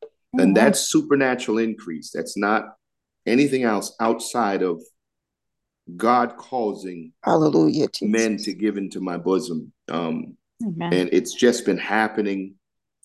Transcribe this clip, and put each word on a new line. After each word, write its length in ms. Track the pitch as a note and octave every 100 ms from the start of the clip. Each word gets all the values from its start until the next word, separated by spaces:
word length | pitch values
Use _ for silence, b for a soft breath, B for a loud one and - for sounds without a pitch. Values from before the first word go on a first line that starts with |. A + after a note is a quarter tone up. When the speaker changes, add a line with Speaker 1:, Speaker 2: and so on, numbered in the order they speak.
| - _ _
Speaker 1:
And 80 | -
Speaker 2:
Amen. 120 | F#2
Speaker 1:
that's 280 | G2+ B2 -
supernatural 800 | - D#3 - C#3 C3+ B2 - A2
increase. 520 | A2+ G#2 F2 D#2 -
That's 240 | - - G2+
not 300 | G2+ G#2+ - - _ _ _ _ -
anything 380 | B2 C#3+ C3
else 320 | A#2+ G2+ G#2+ -
outside 640 | A2+ A#2 - B2 G#2 F#2+
of 200 | F2+ E2 - _ _ _ _ _ _ _ _ _ - F2
God 400 | A2+ B2 A#2+ -
causing 760 | - C3 G#2+ G2 F#2+ F2 D#2+ _
Speaker 3:
Hallelujah, 640 | - E3+ D3+ D#3+ D#3+ D#3 C3 -
Speaker 1:
men 300 | G#2 A2+ A2+
Speaker 3:
Jesus. 120 | G2+ G#2
Speaker 1:
to 80 |
give 240 | F2+ G#2+ G2+
into 220 | F#2+ F#2
my 180 | F2+ F2
bosom. 540 | F2+ F#2 E2+ D#2+ C#2+ _ -
Um, 460 | D#2+ E2 D#2+ - - _ _
Speaker 2:
Amen. 300 | A3+ E3+ E3+
Speaker 1:
and 160 | F#2 F2+
it's 200 | - -
just 320 | - A#2+ A#2+ -
been 120 | F#2
happening, 760 | - G#2+ G#2+ A2 G2+ G2 F#2+ - _ _ _ _